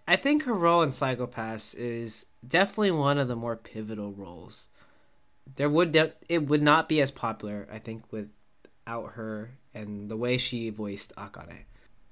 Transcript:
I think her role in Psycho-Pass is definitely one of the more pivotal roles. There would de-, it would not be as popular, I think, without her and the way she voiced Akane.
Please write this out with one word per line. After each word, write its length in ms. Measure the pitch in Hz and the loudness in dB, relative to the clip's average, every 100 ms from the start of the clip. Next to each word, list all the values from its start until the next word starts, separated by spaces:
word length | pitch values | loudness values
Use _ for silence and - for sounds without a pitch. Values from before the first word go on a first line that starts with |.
| - | 0
I 80 | 175 | 2
think 280 | 277 294 | 4 2
her 100 | 285 | 2
role 280 | 214 170 170 | 4 6 6
in 100 | 156 | 4
Psycho-Pass 800 | 127 135 123 123 - 110 113 - - | 2 0 0 -4 -4 -6 -4 -6 -4
is 520 | 120 117 117 110 - _ 123 | -4 -4 -4 -6 -10 _ 0
definitely 440 | 165 214 214 202 | 2 2 2 2
one 260 | 165 139 143 | 2 2 2
of 100 | 131 | 2
the 80 | 117 | -2
more 200 | 117 110 | -4 -6
pivotal 580 | - 110 107 107 104 | -8 -10 -8 -6 -8
roles. 560 | 101 95 87 85 - - _ - _ _ _ _ _ - 135 | -8 -12 -12 -14 -16 -20 _ -20 _ _ _ _ _ -14 -2
There 140 | 147 | 2
would 220 | 151 175 | 4 4
de-, 220 | 156 160 - - | 4 4 0 -2
it 180 | 170 147 | 0 4
would 140 | 147 | 4
not 260 | 147 156 156 | 6 6 6
be 140 | 156 | 2
as 100 | 139 | 2
popular, 560 | - 117 110 104 104 95 | 0 -4 -4 -6 -8 -8
I 80 | 107 | -10
think, 240 | 113 113 - | -10 -12 -8
without 1000 | 110 104 - _ _ - _ - 117 - | -8 -8 -12 _ _ -20 _ -10 -8 -8
her 440 | - 110 107 113 131 _ | -8 -8 -8 -10 -16 _
and 360 | 113 107 104 104 | -12 -10 -8 -6
the 80 | 110 | -4
way 200 | 123 127 | 0 0
she 320 | - 120 113 | 0 -4 -6
voiced 440 | 107 104 101 - - | -6 -6 -6 -8 -10
Akane. 500 | 104 - 85 87 - - - - - | -14 -14 -16 -18 -18 -20 -20 -20 -20